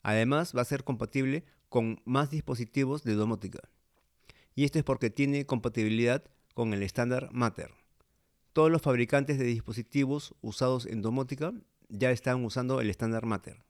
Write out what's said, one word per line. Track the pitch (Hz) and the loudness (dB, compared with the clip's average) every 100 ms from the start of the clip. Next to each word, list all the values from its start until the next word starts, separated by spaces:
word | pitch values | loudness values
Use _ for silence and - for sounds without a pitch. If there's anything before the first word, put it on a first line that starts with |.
Además, | 104 110 117 147 175 123 | 2 2 4 2 0 -2
va | |
a | 123 | -2
ser | 139 | -2
compatible | 131 117 110 135 135 147 - _ _ | -4 -4 -2 0 0 -2 -6 _ _
con | 123 113 113 - | 0 0 -4 -2
más | 131 147 | 0 0
dispositivos | 151 - 117 117 139 131 151 | -4 -4 -6 -2 0 0 -2
de | 123 104 | 0 2
domótica. | 107 107 98 - - _ _ _ _ _ - - _ | 2 -2 -6 -12 -18 _ _ _ _ _ -20 -20 _
Y | - | 0
esto | 143 160 | 2 2
es | - | 0
porque | 131 117 | 0 0
tiene | - 139 143 143 | 2 0 0 0
compatibilidad | 127 117 110 107 113 117 135 - _ _ | -2 0 0 2 4 2 2 -4 _ _
con | - 113 | -4 -2
el | 101 | 0
estándar | 98 - 120 127 131 | -2 -2 0 -2 -4
Matter. | 123 117 95 76 - _ _ _ _ _ _ _ | 0 0 -2 -14 -16 _ _ _ _ _ _ _
Todos | - 156 | 4 4
los | 165 | 4
fabricantes | 147 123 120 143 139 139 | 2 2 4 2 2 0
de | 123 | 0
dispositivos | 117 - 110 104 143 135 147 - - | -2 -4 -10 -2 0 0 -2 -6 -12
usados | 110 104 127 127 117 | -10 0 0 0 -2
en | 110 | -4
domótica | 107 127 127 139 156 165 _ _ _ | 0 -2 -2 -4 -6 -8 _ _ _
ya | 104 127 | 0 0
están | 123 131 127 120 | 2 0 0 0
usando | 127 123 131 | -2 0 0
el | 110 | 0
estándar | 98 113 113 113 | 0 -2 -2 -2
Matter. | 101 - - | -4 -6 -20